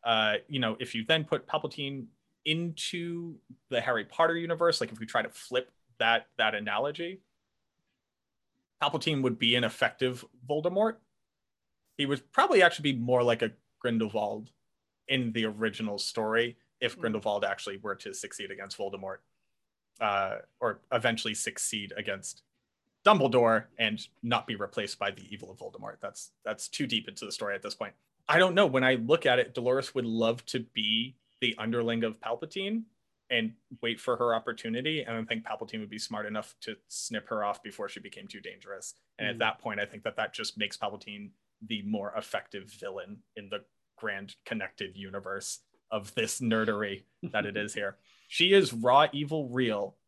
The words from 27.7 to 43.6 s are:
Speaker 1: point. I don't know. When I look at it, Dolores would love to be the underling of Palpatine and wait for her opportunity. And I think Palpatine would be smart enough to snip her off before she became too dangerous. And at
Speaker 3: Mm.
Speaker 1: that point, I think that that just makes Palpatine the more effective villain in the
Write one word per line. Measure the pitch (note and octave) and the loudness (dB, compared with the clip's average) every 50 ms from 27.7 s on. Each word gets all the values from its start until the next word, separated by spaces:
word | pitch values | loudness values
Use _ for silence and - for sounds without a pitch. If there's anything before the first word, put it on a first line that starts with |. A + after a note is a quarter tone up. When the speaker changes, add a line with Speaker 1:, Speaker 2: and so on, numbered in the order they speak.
| - | -8
Speaker 1:
point. | - A2 G2+ - _ _ _ _ _ _ - | -8 -8 -10 -10 _ _ _ _ _ _ 2
I | D3 E3 | 6 6
don't | F#3 F#3 F3 | 6 6 8
know. | F#3 G#3 E3 | 6 6 6
When | B2+ C3 C3 | 6 4 6
I | B2+ C3 | 6 4
look | B2 A2+ A#2 D#3 E3+ - | 4 4 4 2 4 6
at | C#3 B2 B2 | 4 4 4
it, | A#2+ - - | 4 2 0
Dolores | - A#2+ B2 B2+ C3+ C3 - - | -2 0 2 2 2 0 -2 -2
would | C3 A#2+ | -2 -2
love | A#2 A2 A2+ A2+ A2+ A#2 A#2 - - | 0 0 2 2 2 2 0 -4 -4
to | - C3+ | -4 -4
be | A2+ - _ A#2 G#2+ G#2+ G#2+ A2+ A#2 C3 B2+ _ _ _ _ _ | -4 -4 _ -4 -2 0 2 0 0 -2 -6 _ _ _ _ _
the | - A#2+ A2+ - | -2 -2 0 0
underling | G#2+ A2 A#2 A#2+ A#2 A#2 A#2 A#2 A2+ | -2 -2 0 0 0 0 0 0 0
of | A2 A2 - | -2 -2 -4
Palpatine | - - A#2+ A#2+ - - - G3 F#3+ G3 G#3+ A3+ A3 - _ _ _ _ _ _ _ _ | -6 -6 -6 -4 -6 -8 -6 -6 -4 -4 -4 -4 -6 -8 _ _ _ _ _ _ _ _
and | B2+ A#2 A2+ A2 A2+ _ _ _ - - | 0 0 0 0 -4 _ _ _ -14 -6
wait | - A#2 A#2 A2+ | -4 -4 -4 -2
for | - - B2 - | 0 -2 0 2
her | B2 A#2+ A2+ | 2 2 2
opportunity. | A2+ - - A#2 A2+ - A2+ A2+ A#2+ C3 D#3 D#3 D#3 C3 | 0 0 -4 -8 -6 -6 -4 -4 -2 -2 -2 -2 -2 -4
And | A#2 A#2 | -4 -4
I | A2+ A2 | -6 -4
think | A2+ A#2 A2+ A2 | -4 -4 -6 -4
Palpatine | - G#2+ G#2+ A2+ - - A2 | -6 -8 -8 -8 -8 -8 -10
would | G#2+ G2+ | -10 -8
be | G#2+ G#2+ | -10 -10
smart | - - A2+ G#2+ G#2+ | -8 -8 -6 -6 -6
enough | G#2 G#2+ G#2+ G#2 - - _ | -4 -4 -6 -6 -8 -12 _
to | - - A2 - _ _ | -12 -12 -12 -12 _ _
snip | - - - - A#2 G#2+ - - | -12 -10 -8 -6 -6 -8 -6 -4
her | A#2 G#2+ G#2 | -4 -2 -2
off | G2+ G2+ - _ | -2 -2 -4 _
before | G#2+ G2 - G#2+ G2 | -16 -10 -8 -8 -8
she | - G2+ | -8 -10
became | - G#2 - - F#2+ G2 | -14 -14 -16 -16 -18 -16
too | - G#2 | -16 -14
dangerous. | - G2 F#2+ F#2+ - G2 G2+ F#2+ - - - _ _ _ _ - | -14 -14 -16 -16 -16 -14 -14 -12 -12 -14 -16 _ _ _ _ -6
And | G#2+ G#2 | -4 -4
at | G#2 | -2
Speaker 3:
Mm. | A2+ | 0
Speaker 1:
that | A2+ A2 A2 - | 0 0 0 -2
point, | - A#2+ G#2+ G2+ | -6 -6 -4 -4
I | G2+ | -4
think | G2+ - G#2+ - | -6 -6 -8 -8
that | A2+ G#2 - | -8 -4 -4
that | A2 - - | -4 -4 -4
just | - A2+ - - G#2+ | -6 -8 -8 -4 -4
makes | G#2+ G#2 - - | -6 -6 -4 -6
Palpatine | - G#2 G2+ G#2+ - - G#2 G2+ G#2 G2 _ _ _ _ _ _ | -6 -6 -6 -8 -14 -14 -14 -14 -14 -18 _ _ _ _ _ _
the | - G#2+ A2+ G#2+ G2 | -10 -6 -6 -6 -2
more | G#2 G#2+ G#2 G2 G#2 - A2 | -2 -4 -2 -4 -4 -6 -6
effective | G2+ - - G#2+ - - - G2+ F#2+ | -8 -4 -6 -6 -6 -6 -14 -14 -14
villain | A2 - - - G2+ F#2+ G2 F2+ F#2 G#2 A2+ _ _ _ | -14 -18 -12 -12 -10 -10 -10 -10 -12 -16 -20 _ _ _
in | A2 G#2 G2 | -18 -12 -10
the | G2+ G#2 | -10 -10